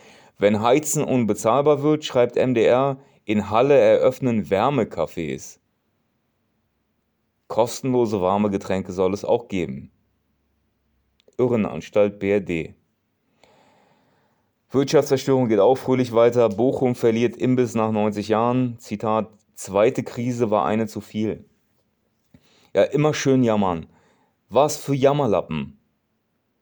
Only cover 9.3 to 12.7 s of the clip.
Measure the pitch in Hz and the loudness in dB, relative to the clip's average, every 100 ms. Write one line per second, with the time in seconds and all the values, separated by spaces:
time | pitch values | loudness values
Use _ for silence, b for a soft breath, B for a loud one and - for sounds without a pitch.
9.3 | 120 - 95 76 65 - _ _ _ _ | -2 -2 -6 -6 -10 -16 _ _ _ _
10.3 | _ _ _ _ _ _ _ _ _ _ | _ _ _ _ _ _ _ _ _ _
11.3 | - 123 117 92 71 - 104 104 101 98 | -4 0 0 -2 -6 -4 0 0 0 -2
12.3 | 104 85 85 76 | 0 -2 -6 -6